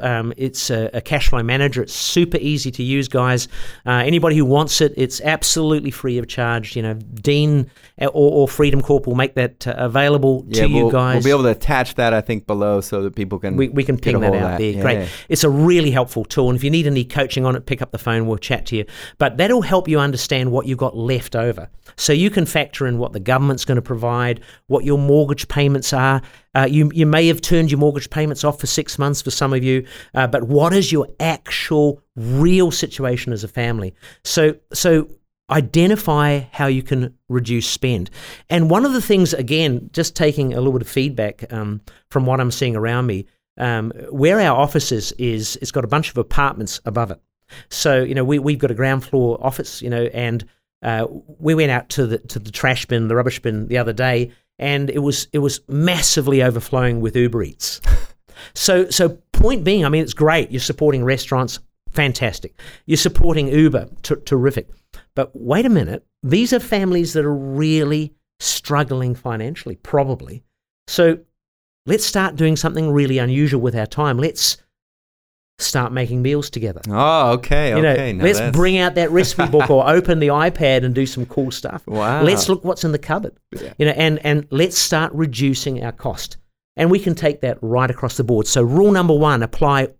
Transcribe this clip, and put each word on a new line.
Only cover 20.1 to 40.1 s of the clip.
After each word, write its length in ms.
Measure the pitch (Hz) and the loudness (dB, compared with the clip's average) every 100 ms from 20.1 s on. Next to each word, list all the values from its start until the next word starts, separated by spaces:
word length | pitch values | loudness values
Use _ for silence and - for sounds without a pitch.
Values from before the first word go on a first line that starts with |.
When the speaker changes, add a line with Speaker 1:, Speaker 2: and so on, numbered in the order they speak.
| 127 - 135 127 | -2 -2 -2 0
Speaker 1:
what 140 | 127 131 | -2 -2
you've 100 | 127 | -2
got 180 | 131 113 | -4 -4
left 380 | 117 127 - | -4 -4 -4
over. 340 | 117 120 - 80 - - - | -4 -2 -4 -12 -20 -20 -6
So 160 | - | 0
you 180 | 147 196 | 2 2
can 160 | 208 160 | 2 0
factor 400 | 160 143 - 131 | -2 -4 -4 -4
in 120 | 120 | -2
what 140 | 120 | -4
the 60 | 104 | -6
government's 460 | 95 131 139 135 | -2 2 2 0
gonna 180 | - 123 | 0 -2
provide, 580 | - 117 120 120 123 120 - - - | -2 -4 -2 -2 -2 -4 -8 -20 -2
what 160 | 131 | 0
your 140 | 143 143 | 2 0
mortgage 500 | 139 147 143 143 - | 4 4 4 -2 -4
payments 440 | 147 143 139 - | 0 2 0 0
are. 300 | 135 131 135 - - _ | 0 2 0 -4 -18 _
Uh, 120 | 131 131 | 0 2
you, 220 | 147 147 | 4 2
you 120 | 160 151 | 2 4
may 220 | 156 165 | 4 4
have 120 | 165 | 2
turned 300 | - 170 160 | 2 2 4
your 80 | 143 | 4
mortgage 320 | 147 143 - | 2 2 -6
payments 320 | 156 151 143 | -4 -4 -2
off 160 | 151 143 | -2 -2
for 80 | 135 | -4
six 320 | - 147 - | -4 -4 -4
months 240 | 143 143 | -2 -2
for 80 | 131 | -4
some 220 | - 143 | -2 0
of 100 | 135 | 0
you, 240 | 127 131 127 - - | 0 0 -2 -16 -6
uh, 120 | 131 127 | -2 0
but 160 | 131 | 0
what 280 | 117 143 165 | 2 2 4
is 180 | 196 147 | 2 2
your 160 | 156 - - | 0 -2 -4
actual 800 | 160 147 - - - 151 147 135 _ - | -4 -4 -6 -8 -2 2 2 0 _ -10
real 560 | 113 131 165 185 175 | -2 2 4 4 4
situation 600 | - - - 131 123 - | 0 -6 -6 -4 -4 -4
as 120 | 110 | -8
a 40 | 107 | -8
family? 460 | - 120 113 95 - - - | -6 -4 -4 -6 -12 -20 -16
So, 320 | - 170 156 151 _ | -4 2 2 0 _
so 360 | - 180 160 - - _ _ - 151 | -2 2 4 2 -10 _ _ -2 -2
identify 800 | 123 165 180 214 170 147 147 143 127 | 2 2 4 2 0 2 2 0 -4
how 140 | - 139 | -4 0
you 160 | 131 | 0
can 320 | 127 131 127 - _ | -2 -2 -4 -8 _
reduce 400 | 123 113 120 - | -4 -2 -2 -2
spend. 420 | - 131 110 90 - - - _ | -2 -2 -2 -4 -12 -20 -20 _
And 200 | 170 160 | 2 4
one 140 | 185 | 4
of 80 | 277 | 2
the 80 | 254 | 0
things, 300 | - 196 175 | 2 2 2
again, 560 | 143 120 156 156 123 - | 0 -2 0 0 -2 -4
just 240 | - 156 | -4 -4